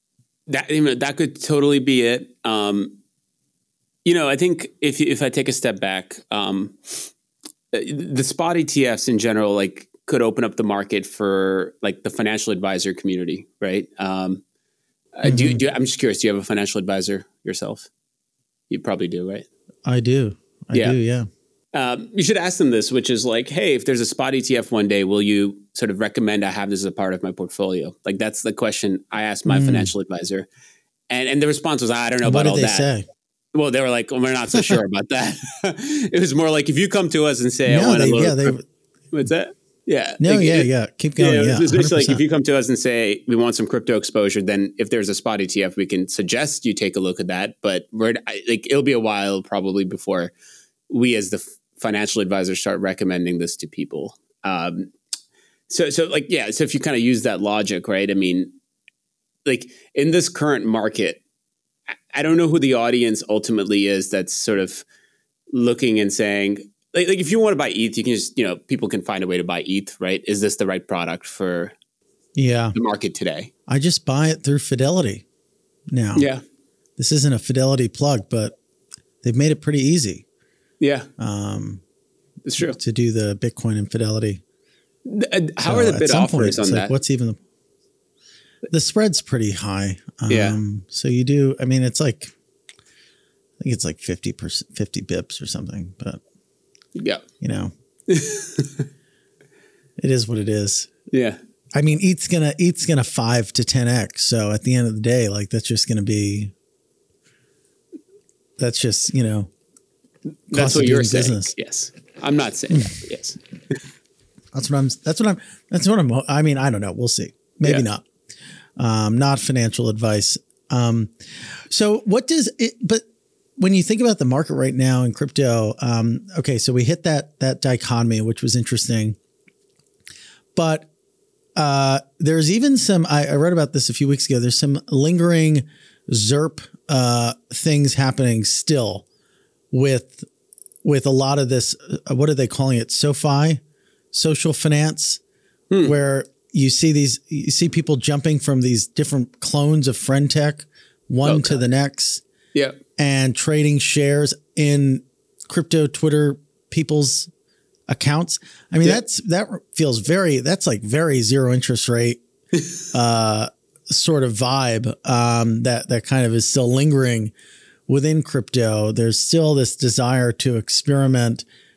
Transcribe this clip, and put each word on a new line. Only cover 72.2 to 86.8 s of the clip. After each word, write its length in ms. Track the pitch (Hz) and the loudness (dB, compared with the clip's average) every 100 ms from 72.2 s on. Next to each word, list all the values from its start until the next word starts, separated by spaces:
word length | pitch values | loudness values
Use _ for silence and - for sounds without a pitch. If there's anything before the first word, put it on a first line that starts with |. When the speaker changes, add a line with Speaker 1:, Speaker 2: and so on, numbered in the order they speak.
| _ | _
Speaker 2:
Yeah. 380 | 147 131 120 113 | -2 0 2 0
Speaker 1:
the 60 | 110 | -2
market 320 | 113 104 98 | -2 -2 -6
today? 380 | - 90 76 98 _ - | -6 -6 -6 -12 _ -4
Speaker 2:
I 100 | 135 | 0
just 280 | 170 - - | 0 0 0
buy 220 | 135 156 | 0 0
it 120 | 156 | 0
through 180 | 139 143 | -2 -2
Fidelity 680 | - 127 135 180 123 104 - _ _ _ _ _ - | 0 0 0 0 -2 -6 -14 _ _ _ _ _ -4
now. 220 | 127 104 123 | -2 0 2
Speaker 1:
Yeah. 240 | 139 131 - _ _ _ _ - | 0 -2 -10 _ _ _ _ -2
Speaker 2:
This 160 | 123 | 2
isn't 200 | 151 143 | 2 2
a 40 | 120 | 0
Fidelity 500 | - 131 131 135 117 | 0 0 2 2 0
plug, 420 | - 143 127 - | 0 0 0 -2
but 280 | 117 107 - _ _ _ - _ _ | -4 -4 -8 _ _ _ -20 _ _
they've 140 | 123 120 | -2 2
made 160 | 151 | 2
it 80 | 151 | 0
pretty 200 | 151 147 | 0 2
easy. 440 | 135 170 107 78 - _ _ _ _ - | 2 2 0 -6 -14 _ _ _ _ -2
Speaker 1:
Yeah. 220 | 143 131 - - | 0 0 -6 -10
Speaker 2:
Um, 640 | 113 104 101 101 104 98 _ _ _ _ _ - | -8 -6 -6 -8 -10 -12 _ _ _ _ _ -14
Speaker 1:
It's 100 | 131 | -8
true. 180 | - 123 | -4 -4
Speaker 2:
to 200 | 127 117 | -4 -4
do 180 | 113 117 | -2 0
the 240 | 110 104 | 0 -2
Bitcoin 420 | 101 117 - 113 104 | -4 -6 -4 -4 -4
and 140 | 101 | -4
Fidelity. 540 | 113 107 107 107 95 _ _ _ _ _ _ | -4 -4 -2 -4 -6 _ _ _ _ _ _
Speaker 1:
Th-, 200 | - 208 - | -8 -4 -2
uh, 80 | 196 156 - | -2 -2 -4
how 120 | - | 0
Speaker 2:
So 60 | 233 | 2
Speaker 1:
are 40 | 226 | 2
the 80 | |
Speaker 2:
at 40 | - | 2
Speaker 1:
bid 100 | 147 | 2
Speaker 2:
some 200 | 151 190 | 2 2
point, 60 | |
Speaker 1:
offers 140 | 147 107 | 2 2
Speaker 2:
it's 80 | 98 | 2
Speaker 1:
on 40 | 98 | 2
Speaker 2:
like, 80 | |
Speaker 1:
that? 160 | 90 | 2